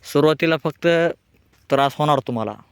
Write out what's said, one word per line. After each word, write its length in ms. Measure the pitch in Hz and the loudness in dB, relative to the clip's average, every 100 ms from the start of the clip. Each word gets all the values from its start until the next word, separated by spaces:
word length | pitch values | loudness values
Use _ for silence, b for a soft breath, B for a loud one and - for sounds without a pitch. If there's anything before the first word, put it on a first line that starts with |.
सुरुवातीला 540 | - 143 151 156 165 160 | -2 0 2 2 0 -2
फक्त 300 | 165 - 170 170 170 - _ _ _ _ _ | -4 -2 0 2 0 -4 _ _ _ _ _
त्रास 260 | 139 139 - | 0 0 0
होणार 240 | 151 139 | 0 0
तुम्हाला 340 | 131 123 107 107 - | -2 -6 -6 -8 -18